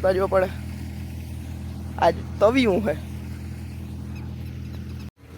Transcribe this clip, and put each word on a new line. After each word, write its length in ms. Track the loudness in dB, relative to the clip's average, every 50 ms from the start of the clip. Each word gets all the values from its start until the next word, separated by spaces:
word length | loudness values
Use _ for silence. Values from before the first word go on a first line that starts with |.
| 4
તાજવો 200 | 4 6 4 4 4 4
પડે. 140 | 4 4 2 0 -4 -8 -8 -8 -8 -8 -8 -8 -8 -8 -8 -8 -8 -8 -8 -8 -8 -8 -8 -8 -8 -8 -8 -8 -8 -8 -6 0 4 4
આજ 120 | 4 4 2 -2 -6 2 6
તવિયું 400 | 6 8 8 8 6 6 6 4 4
છે. 80 | 2 0 -2 -4 -8 -8 -8 -8 -8 -8 -8 -8 -8 -8 -8 -10 -10 -8 -8 -8 -8 -8 -8 -8 -8 -8 -8 -8 -8 -8 -8 -8 -8 -8 -8 -8 -8 -8 -8 -8 -8 -8 -10 -10 -12 -14 _ -20 -18 -16